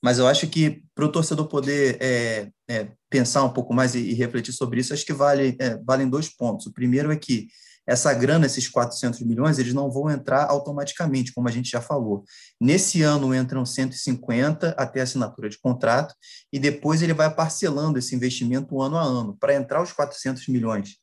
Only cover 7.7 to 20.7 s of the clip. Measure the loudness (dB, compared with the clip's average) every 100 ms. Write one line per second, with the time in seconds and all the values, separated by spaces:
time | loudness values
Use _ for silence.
7.7 | _ -2 2 2 2 4 6 4 2 -2
8.7 | 0 -2 -2 -4 -2 -2 0 2 2 0
9.7 | 0 -2 -2 -2 -2 0 0 2 0 -2
10.7 | -6 -6 -4 -2 0 -2 -2 -2 -2 -4
11.7 | -6 -4 -4 -2 -4 -6 -20 -20 _ 4
12.7 | 4 2 2 4 4 2 0 0 -2 -4
13.7 | -2 -4 -4 -4 -4 -2 0 2 0 -2
14.7 | -2 -4 -2 -2 -2 -4 -6 -10 -4 -2
15.7 | 0 2 2 0 -10 -20 -20 _ -2 0
16.7 | 0 0 2 2 4 2 2 -2 0 -2
17.7 | 0 0 0 -2 -2 -2 -2 -2 -2 -2
18.7 | -2 -2 0 0 -2 -4 -2 0 0 0
19.7 | -2 -2 -2 -4 -4 -8 -6 -2 -2 0